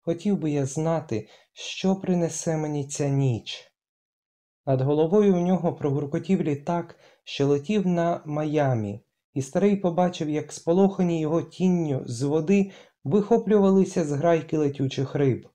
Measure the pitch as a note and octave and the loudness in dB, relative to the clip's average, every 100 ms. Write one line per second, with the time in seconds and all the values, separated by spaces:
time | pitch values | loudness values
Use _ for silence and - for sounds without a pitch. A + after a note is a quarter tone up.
0 | - E3 G#3 F#3+ D3+ D3 C3+ D#3 D#3+ E3 | -4 -4 0 0 0 -2 -2 -2 -2 -2
1 | D3+ G#2+ - - _ - - - F#3+ F#3+ | -4 -8 -8 -20 _ -18 -14 -4 -2 -2
2 | F#3+ F3 E3 D#3+ - D#3+ D3+ D3 C#3 - | 0 0 -2 -4 -4 -4 -2 -4 -6 -4
3 | C#3+ C#3 C3+ A2+ - - - _ _ _ | 0 2 2 0 -6 -16 -16 _ _ _
4 | _ _ _ _ _ _ - C3 C3 D3 | _ _ _ _ _ _ -2 0 0 0
5 | D#3+ G#3 G#3 F3+ F3 F#3 E3 - D3 C3+ | 2 4 4 4 2 0 0 -2 -2 -2
6 | C#3+ E3 - F#3+ D#3+ C#3+ D3 E3+ E3+ - | -4 -6 -2 0 0 -2 -2 -4 -4 -14
7 | _ _ - - C#3+ C#3+ C#3+ G#3+ F#3 F3 | _ _ -16 -2 0 0 0 0 0 0
8 | E3+ F3 D3+ D3+ D3+ D3+ C#3 A#2+ G#2 G#2+ | 0 -2 -4 -6 -2 0 2 0 -2 -8
9 | _ _ _ - C3+ F3+ G3+ G3 F#3 E3+ | _ _ _ -8 -4 0 2 2 0 0
10 | F3+ F3 D#3 D3 D3 - - F3 G3 G3 | 0 0 -4 -4 -6 -8 0 4 4 2
11 | F3 E3+ D3+ E3 D3 - F#3 F3 D#3 C3 | 0 0 0 -2 -4 -2 2 2 0 -2
12 | - A#2 C#3+ D#3 D3+ G3+ G3 - - _ | -4 -4 -2 0 2 2 2 -6 -20 _
13 | C3+ G3 G3+ A3+ A3+ G#3 G3 F#3+ F#3 - | -2 0 2 0 4 4 6 4 2 0
14 | D#3 C#3+ E3+ E3+ D#3+ D#3 D3 C#3 C3+ C3+ | -2 0 2 2 0 0 0 0 -4 -2
15 | C3+ D3 C#3 A2 - | -4 0 2 0 -6